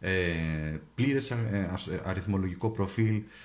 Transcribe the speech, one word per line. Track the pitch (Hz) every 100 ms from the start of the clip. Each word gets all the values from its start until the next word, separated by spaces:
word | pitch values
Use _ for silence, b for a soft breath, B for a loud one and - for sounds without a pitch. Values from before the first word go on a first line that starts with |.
ε, | 92 95 87 82 80 78 78 78 -
πλήρες, | - 131 135 135
ε, | 117 113 101 92
ασ-, | 95 -
ε, | 85
αριθμολογικό | 92 92 92 98 95 87 113
προφίλ, | 113 98 104 110 107 107 B